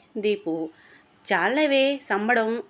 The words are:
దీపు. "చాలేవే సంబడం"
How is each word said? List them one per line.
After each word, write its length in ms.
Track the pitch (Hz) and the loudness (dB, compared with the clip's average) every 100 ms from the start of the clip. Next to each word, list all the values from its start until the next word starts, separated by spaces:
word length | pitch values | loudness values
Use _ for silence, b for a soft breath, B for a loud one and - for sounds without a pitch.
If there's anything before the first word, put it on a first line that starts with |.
| _ 226 | _ -4
దీపు. 520 | 208 202 170 160 160 b b b b _ - | -2 -2 -2 -4 -6 b b b b _ -2
"చాలేవే 680 | 185 185 269 302 269 269 277 - | 0 2 2 2 2 2 0 -2
సంబడం" 540 | 202 214 240 220 233 - | -2 2 2 0 -2 0